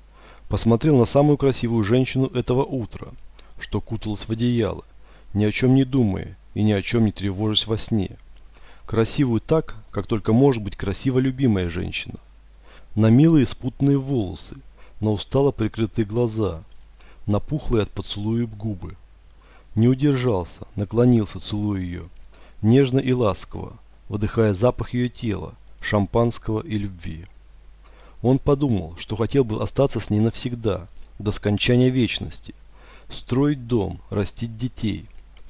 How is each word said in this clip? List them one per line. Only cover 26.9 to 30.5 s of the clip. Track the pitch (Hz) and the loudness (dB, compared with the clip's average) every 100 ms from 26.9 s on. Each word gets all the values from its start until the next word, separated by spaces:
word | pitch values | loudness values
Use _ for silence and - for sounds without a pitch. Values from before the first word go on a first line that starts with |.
| 90 85 80 87 - - - - - - - - - | -8 -10 -12 -14 -20 -20 -20 -20 -20 -20 -20 -20 -2
Он | 117 135 | 2 2
подумал, | - 143 143 101 80 87 | 2 2 2 0 -4 -10
что | - 107 | -8 -4
хотел | 107 139 | 0 2
бы | 120 107 | 0 -2
остаться | 110 - 139 113 | -2 0 0 0
с | - | -2
ней | 104 | 2
навсегда, | 113 - 127 | 2 0 -6